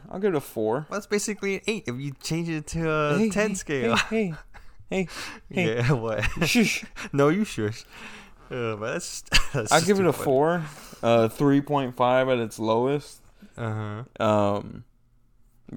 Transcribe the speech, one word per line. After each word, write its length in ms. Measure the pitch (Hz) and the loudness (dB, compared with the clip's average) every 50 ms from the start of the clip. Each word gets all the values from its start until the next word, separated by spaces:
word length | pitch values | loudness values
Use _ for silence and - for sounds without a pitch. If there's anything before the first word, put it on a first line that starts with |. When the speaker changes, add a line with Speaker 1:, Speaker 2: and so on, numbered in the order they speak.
| - - | -14 -12
Speaker 1:
I'll 100 | - 190 | -8 -2
give 140 | 208 202 165 | 0 0 0
it 40 | |
a 40 | 139 | 0
four. 460 | - - - 117 107 110 117 147 156 - | -2 -4 -4 -2 0 0 0 -2 -4 -6
Speaker 2:
Well, 80 | 185 | -8
that's 80 | 202 - | -10 -4
basically 480 | - 208 208 - 220 202 - 196 196 196 | -2 -2 -2 0 -2 -6 -4 -4 -4 -4
an 60 | 180 - | -4 -4
eight 160 | 208 226 180 - | -4 -4 -4 -4
if 120 | 123 120 131 | -8 -8 -6
you 140 | 143 143 131 - - | -6 -8 -8 -8 -6
change 260 | - 160 170 170 170 | -4 -2 -2 -2 -2
it 160 | 160 151 147 | -4 -6 -6
to 220 | - - 165 165 160 | -6 -6 -2 0 0
a 280 | 156 156 151 147 147 | 2 2 2 2 2
Speaker 1:
Hey, 120 | 190 226 214 | 2 2 2
Speaker 2:
ten 200 | 180 202 214 214 | 2 0 0 0
Speaker 1:
hey, 60 | 196 | -2
Speaker 2:
scale. 400 | 185 - - 147 131 117 - 226 | -6 -4 -4 -2 0 2 2 2
Speaker 1:
hey, 360 | 208 - - 220 226 208 175 156 - - - - - - - - - - - | 0 0 0 0 -2 -2 -2 -4 -10 -14 -20 -20 -18 -18 -18 -18 -18 -10 -4
hey, 180 | 180 190 180 | -4 -4 -2
hey, 0 | - - - - - - - - - | -4 -6 -12 -12 -12 -14 -16 -16 -6
hey. 240 | - 185 175 110 117 | -2 0 0 0 2
Speaker 2:
Yeah, 140 | 120 117 123 | 2 2 2
<laughs> 20 | 147 | 2
what? 300 | 117 113 113 107 107 104 - - - 175 | 2 0 -2 -2 0 -2 -2 0 0 0
Speaker 1:
Shush. 380 | - - 240 202 - - - - - - - | 2 4 4 4 4 2 -4 -6 -10 -14 -14
Speaker 2:
<laughs> 140 | - - - | -12 -4 2
No, 160 | 139 143 151 | 4 4 4
you 140 | 175 208 214 | 4 2 0
shush. 420 | - - 117 107 104 107 - - - - - - - - - - - - - - - | -2 -2 -2 -2 -2 -4 -6 -14 -18 -20 -18 -18 -16 -16 -18 -20 -20 -20 -20 -14 -10
Uh, 240 | 135 123 117 113 110 | -6 -4 -4 -4 -4
but 180 | 101 107 123 156 | -4 -6 -4 -4
that's, 280 | 175 - - - - - - - | -6 -6 -8 -10 -12 -10 0 2
<laughs> 160 | - - - - | 2 2 2 0
that's 180 | 135 107 - | -4 0 4
Speaker 1:
I'll 80 | 143 160 | 4 4
Speaker 2:
just 80 | 165 | 4
Speaker 1:
give 100 | 190 208 196 | 4 2 4
it 40 | 185 | 4
Speaker 2:
too 60 | 160 | 2
Speaker 1:
a 40 | 131 | 2
Speaker 2:
funny. 100 | - - | 0 0
Speaker 1:
four, 400 | 143 131 135 151 165 175 170 156 147 - - - - - - | 2 2 2 4 2 0 -2 -4 -8 -12 -18 -18 -20 -14 -2
uh, 260 | - 113 117 117 113 110 | 2 4 6 6 4 4
three 320 | - - 147 143 143 143 | 2 2 4 6 6 4
point 340 | 139 - 147 139 135 123 123 | 2 2 0 0 0 -2 0
five 340 | - 123 123 127 131 131 131 | 2 2 4 4 4 4 4
at 80 | 127 | 2
its 220 | 120 117 107 - - | 0 0 -4 -4 -4
lowest. 600 | 107 110 113 117 123 135 147 143 - - - - - - _ - 202 - - | 0 2 2 2 2 2 0 -2 -4 -8 -20 -20 -20 -20 _ -20 -20 -20 -12
Speaker 2:
Uh-huh. 460 | - 117 110 107 107 107 104 104 110 123 - _ - 113 | -8 -6 -6 -4 -4 -6 -8 -8 -10 -12 -14 _ 0 2
Speaker 1:
Um, 600 | 107 107 104 101 101 104 101 - 110 - 107 - _ _ _ _ _ _ _ _ _ _ _ _ _ _ _ _ - - | 4 4 4 4 2 0 -2 -4 -8 -14 -16 -16 _ _ _ _ _ _ _ _ _ _ _ _ _ _ _ _ -16 -14